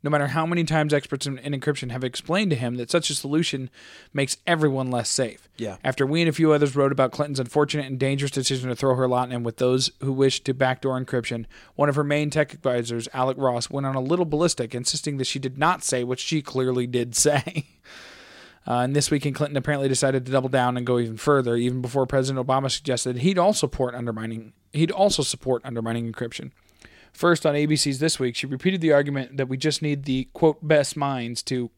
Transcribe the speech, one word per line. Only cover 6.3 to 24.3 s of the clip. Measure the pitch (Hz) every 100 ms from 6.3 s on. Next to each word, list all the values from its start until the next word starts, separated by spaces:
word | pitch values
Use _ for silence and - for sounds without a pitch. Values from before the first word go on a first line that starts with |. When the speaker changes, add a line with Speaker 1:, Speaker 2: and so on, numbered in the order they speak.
Speaker 1:
few | 147 160
others | 147 143 135
wrote | 139
about | 135 127
Clinton's | - 147 135
unfortunate | 120 151 147 151 135
and | 131
dangerous | 139 139 143
decision | 139 127 131 127
to | 117
throw | 135
her | 127 131
lot | 123 127
in | 123
with | 117 -
those | 127 131 127 -
who | 135
wished | 131 135 -
to | -
backdoor | 131 131 127 139 127
encryption, | 131 127 117 117 113 - -
one | - 147
of | 139
her |
main | 143 147 147
tech | 151 147
advisors, | - 135 123 117 117 117
Alec | 131 131 131
Ross, | 131 120 -
went | 139 139
on | 131
a |
little | 131 175 165
ballistic, | 151 170 - 117
insisting | 123 131 156 156 139
that | 131
she | 139
did | 135 135
not | 156 180
say | - 127
what | 123 127
she | - 160
clearly | - 131 127 127 123
did | 123 120 117
say. | 147 143 - 156 -
<laughs> | _ - - - - - - - _ -
Uh, | 120
and | 127 143
this | -
weekend, | 147 147 131
Clinton | 147 139
apparently | 139 143 139
decided | 131 135 131 127
to |
double | 135 131
down | 131 123 123
and |
go | 120 123
even | 117 110
further, | - 143 123
even | 117 123 127
before | 123 135
President | 127 139 131 135
Obama | 127 131 135
suggested | - 147 123 127 123
he'd | 160 185
also | 185 214 139
support | - 123
undermining, | 120 120 110 110